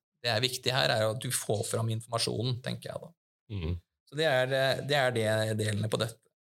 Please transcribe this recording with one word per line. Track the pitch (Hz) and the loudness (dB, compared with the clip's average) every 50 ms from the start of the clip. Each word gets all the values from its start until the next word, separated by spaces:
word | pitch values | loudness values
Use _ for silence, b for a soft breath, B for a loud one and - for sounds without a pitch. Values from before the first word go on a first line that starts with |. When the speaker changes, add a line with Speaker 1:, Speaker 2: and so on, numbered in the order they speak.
| _ _ _ _ - | _ _ _ _ -2
Speaker 1:
Det | 120 | 0
er | 117 107 123 | 0 2 0
viktig | 131 - - - 123 127 | 0 -2 -2 -2 0 2
her | 135 143 139 | 2 2 2
er | 131 113 110 110 | 2 2 2 0
at | 110 131 | 0 -2
du | - 131 | -4 -4
får | 123 - - - 117 104 110 - | -4 -2 -2 -2 -2 -2 0 -2
fram | - 113 113 113 113 | -2 0 0 0 -2
informasjonen, | 110 113 - 117 117 - - 123 117 113 131 123 117 - | -4 -4 -4 -4 -2 -2 0 0 0 0 -2 -2 -2 -4
tenker | 123 - 113 - - | -6 -6 -6 -8 -10
jeg | - - | -10 -10
da. | - - - _ _ _ _ _ _ - 110 | -12 -12 -16 _ _ _ _ _ _ -10 -6
Speaker 2:
Mhm. | 95 85 80 87 85 - _ _ _ _ _ | -4 -2 -2 -2 -4 -6 _ _ _ _ _
Speaker 1:
Så | - 143 | -4 -2
det | 160 | 2
er, | 160 135 127 127 131 135 | 2 4 4 2 2 2
eh, | 135 135 135 131 - - 135 | 2 2 2 2 0 0 0
det | 147 | 2
er | 147 131 127 | 2 4 2
det | 120 117 110 107 110 110 110 110 110 107 | 2 2 2 2 2 2 2 0 0 0
delene | 107 107 104 101 107 110 | 0 0 0 0 0 0
på | 120 - | 0 0
dette. | 107 113 - - _ _ _ _ _ _ | 0 -2 -4 -10 _ _ _ _ _ _